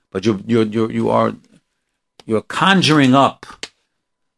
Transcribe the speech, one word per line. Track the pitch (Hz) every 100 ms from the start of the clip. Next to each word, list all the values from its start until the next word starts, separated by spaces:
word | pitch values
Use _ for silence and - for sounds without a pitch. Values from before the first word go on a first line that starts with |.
| _
but | 95
you're, | 104 101 110
you're, | 117
you're, | 107 113 113
you | 117 113
are, | 117 113 107 _ _ _ _ _ _ _ -
you're | - 107
conjuring | - - 180 190 139 151 131
up | 135 117 - - - - _ _ _ _ _ _